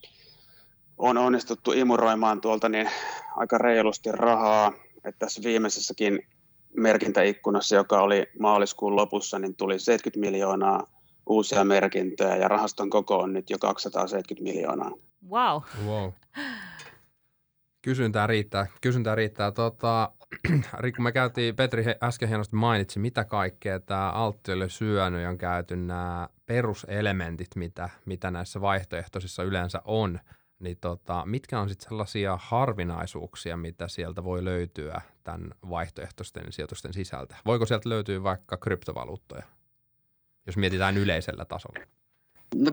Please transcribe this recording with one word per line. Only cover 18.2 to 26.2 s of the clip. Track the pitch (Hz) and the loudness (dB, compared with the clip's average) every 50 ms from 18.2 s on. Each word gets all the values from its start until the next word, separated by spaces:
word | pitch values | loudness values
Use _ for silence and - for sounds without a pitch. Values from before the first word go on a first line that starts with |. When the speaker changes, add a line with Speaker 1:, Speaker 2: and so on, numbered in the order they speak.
| 104 | 2
Speaker 3:
riittää, | 107 113 107 104 - - 98 98 - - _ | 2 2 0 0 -2 -2 -4 -4 -4 -6 _
kysyntää | - 127 123 123 110 110 107 | -2 0 0 2 0 0 0
riittää. | 110 110 104 - - 104 104 | 0 0 -2 -2 -2 -4 -2
Tota, | 104 - 117 117 113 - - 117 113 113 110 - - _ _ _ - - | 0 0 -2 -2 -2 -2 0 0 2 2 0 -2 -4 _ _ _ -10 -4
<clears throat> | - - 165 139 - - - - | 0 2 2 2 2 -2 -6 -6
Riku, | - 127 117 - | -6 -4 -2 -2
me | 120 120 | -2 0
käytiin, | 120 135 127 123 127 123 117 117 110 | 2 2 0 0 0 0 -2 0 0
Petri | - 131 123 120 113 110 | 0 0 0 0 0 0
he-, | 117 113 - | 0 0 0
äsken | 120 120 120 - 117 107 | -2 -2 -2 -2 -2 -2
hienosti | 110 107 104 104 110 | -2 -2 -2 -2 0
mainitsi, | 107 113 120 113 101 95 - - 101 | 2 2 4 4 2 0 -2 -4 -4
mitä | 104 123 - 117 104 | -4 -2 -2 -2 -4
kaikkea | - - 104 92 95 - _ - 104 95 92 | -2 -2 -2 -2 -2 -4 _ -6 -6 -6 -6
tää | - - 98 95 98 95 | -4 -4 -4 -2 -2 -2
Altti | - 110 113 107 98 - - 98 | -2 -2 -2 -2 -4 -6 -6 -4
oli | 92 92 95 90 | -2 -2 -2 -4
syönyt | - - 113 107 104 98 92 90 90 85 | -4 -4 -2 0 2 2 2 0 0 -2
ja | 87 90 | -4 -4
on | 90 87 | -6 -4
käyty | 90 87 90 87 87 - 90 | -4 -2 -2 -4 -4 -6 -6
nää | 90 90 87 90 87 90 90 87 87 | -6 -4 -4 -4 -4 -6 -6 -6 -8